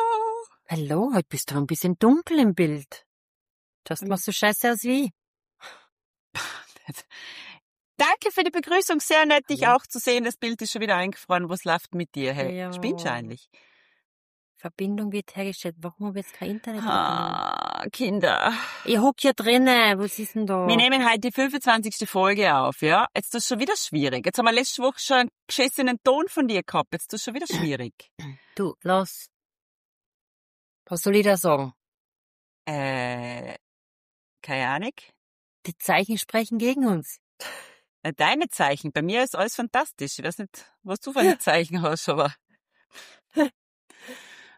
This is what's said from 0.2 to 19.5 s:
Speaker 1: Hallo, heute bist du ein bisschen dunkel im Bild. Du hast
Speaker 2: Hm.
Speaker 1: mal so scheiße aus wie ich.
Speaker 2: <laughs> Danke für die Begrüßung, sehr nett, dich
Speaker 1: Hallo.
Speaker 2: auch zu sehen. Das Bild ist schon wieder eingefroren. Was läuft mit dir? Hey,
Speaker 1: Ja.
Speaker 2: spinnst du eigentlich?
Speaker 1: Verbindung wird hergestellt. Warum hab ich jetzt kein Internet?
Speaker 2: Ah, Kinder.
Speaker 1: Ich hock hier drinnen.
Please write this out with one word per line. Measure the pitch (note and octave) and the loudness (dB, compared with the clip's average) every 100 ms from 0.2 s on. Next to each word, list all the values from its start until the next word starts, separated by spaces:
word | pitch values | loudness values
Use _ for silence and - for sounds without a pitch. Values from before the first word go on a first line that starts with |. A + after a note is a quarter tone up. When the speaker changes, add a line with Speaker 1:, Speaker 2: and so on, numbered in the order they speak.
| A4 A4+ A4+ _ - | -2 -6 -10 _ -8
Speaker 1:
Hallo, | D#3+ C#3+ D3+ B3 | -6 -2 0 2
heute | A3 - | 0 -2
bist | - - | -8 -4
du | C#3+ | -2
ein | C#3+ | -2
bisschen | D#3+ F3+ F3 | -2 -2 4
dunkel | A3 D4 - D#4+ | 4 4 4 2
im | A3+ F3 | 4 4
Bild. | D#3+ D3 C#3+ - _ _ _ _ _ _ _ _ | 0 0 -10 -20 _ _ _ _ _ _ _ _
Du | - | -10
hast | D#3+ | -8
Speaker 2:
Hm. | G3 | -4
Speaker 1:
mal | F#3+ | -4
so | - | -2
scheiße | F#3+ G#3+ G#3+ A#3+ | 0 2 2 0
aus | A#3 | 0
wie | A#3+ C4 B3+ | 0 0 0
ich. | - _ _ _ _ - - _ _ _ _ _ | -6 _ _ _ _ -20 -20 _ _ _ _ _
Speaker 2:
<laughs> | - - - - - - - - - - - - - _ _ _ - | -10 -10 -12 -18 -20 -16 -16 -18 -20 -18 -18 -20 -20 _ _ _ 0
Danke | D4 G4+ G#4+ | 2 2 0
für | - | 0
die | F4 | 0
Begrüßung, | E4+ D#4 F4 F#4 D#4 | 0 0 0 2 -2
sehr | - D#4 D4+ | 2 4 6
nett, | D4 - | 4 2
dich | C#4+ A#3+ | 0 4
Speaker 1:
Hallo. | B3+ | 4
Speaker 2:
auch | - | 2
zu | B3 | -4
sehen. | - A#3+ | 0 0
Das | A#3 - | 0 -4
Bild | A#3 A3+ | -6 -6
ist | A3 | -6
schon | A3+ | -4
wieder | G#3+ F3+ | 0 0
eingefroren. | F#3 - - F3+ F3 | 0 -6 -2 0 0
Was | F#3 | -4
läuft | F3+ E3+ - | -2 -2 -2
mit | F3 E3+ C#3+ | -8 -6 -4
dir? | C3 | -4
Hey, | C#3 C3+ - | -2 -4 -4
Speaker 1:
Ja. | F#3 | -8
Speaker 2:
spinnst | F3+ A3+ F3 E3+ | -6 -4 -4 -4
du | |
eigentlich? | A#2+ A2+ A#2+ _ _ _ _ _ _ _ _ _ _ _ _ | -6 -8 -14 _ _ _ _ _ _ _ _ _ _ _ _
Speaker 1:
Verbindung | E3+ - G3 G#3 G#3 | -16 -6 -4 -2 -4
wird | G3+ - G3 | -6 -8 -8
hergestellt. | G3 F#3+ F3+ E3 | -8 -6 -10 -8
Warum | E3+ - G3+ | -12 -8 -8
hab | F#3+ | -8
ich | - | -10
jetzt | |
kein | - F#3 | -10 -8
Internet? | G#3+ A#3+ A3 | -8 -8 -6
Speaker 2:
Ah, | A3 G2 D2+ B1+ G1+ G1+ G1+ G1+ G1+ G1+ G3+ | 0 2 2 0 -2 -4 -4 -4 -6 -8 -10
Kinder. | - B3 G3+ F3 G2+ - A3+ - - - | -4 -2 2 2 2 0 -2 -8 -10 0
Speaker 1:
Ich | A3 | 4
hock | C4 - | 4 4
hier | C#4 | 2
drinnen. | - A3 | 2 4